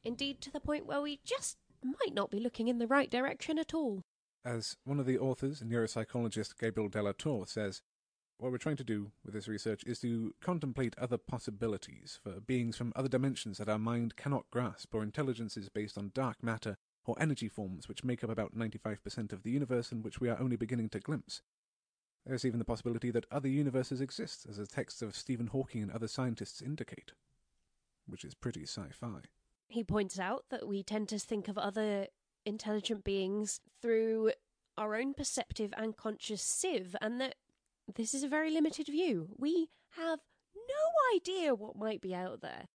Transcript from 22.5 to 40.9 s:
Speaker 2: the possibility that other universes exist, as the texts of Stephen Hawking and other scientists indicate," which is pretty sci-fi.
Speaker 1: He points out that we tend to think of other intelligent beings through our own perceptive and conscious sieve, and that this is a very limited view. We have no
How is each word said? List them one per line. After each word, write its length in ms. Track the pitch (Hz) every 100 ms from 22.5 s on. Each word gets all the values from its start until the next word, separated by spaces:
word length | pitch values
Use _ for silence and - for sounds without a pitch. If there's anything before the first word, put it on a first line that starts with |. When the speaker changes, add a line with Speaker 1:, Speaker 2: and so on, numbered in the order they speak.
| 117
Speaker 2:
the 60 |
possibility 460 | 113 113 120 117 123
that 160 | 113 -
other 180 | 135 135
universes 520 | 139 143 127 127 127
exist, 460 | 135 - 226 - -
as 120 | 101
the 80 | 104
texts 360 | - - -
of 140 | 110 -
Stephen 320 | - 123 117
Hawking 340 | 135 131 113
and 80 | 101
other 180 | 113 113
scientists 540 | - 127 117 104 -
indicate," 500 | 127 156 - - - - _ _ _ _ _ _ _ _ -
which 180 | 90
is 100 | -
pretty 280 | - 127 -
sci-fi. 600 | - - - - 120 98 - _ _ _ _
Speaker 1:
He 140 | 226
points 360 | 208 214 196 190
out 300 | 185 254 -
that 180 | 240 -
we 140 | 196
tend 260 | 190 214 208
to 100 | 214
think 300 | - 214 196
of 100 | 202
other 500 | 202 202 214 202 196 _ _ _
intelligent 580 | - 214 220 214 208 214
beings 580 | 196 196 190 202 214 - _ _
through 520 | 233 220 226 220 220 - _ _ _ -
our 180 | 214
own 200 | 214 262
perceptive 580 | 277 277 - - - 208 -
and 200 | 220 220
conscious 460 | 220 214 - 208
sieve, 520 | - - 381 277 185 180
and 200 | 214 240
that 160 | 262 - _ _ _ _ -
this 200 | 196 220
is 80 | 277
a 60 | 277
very 220 | 302 311
limited 360 | 320 311 302 302
view. 480 | 294 359 190 160 208
We 340 | 285 349 320 _ _
have 300 | - 330 311 _ _ _
no 600 | 392 480 571 640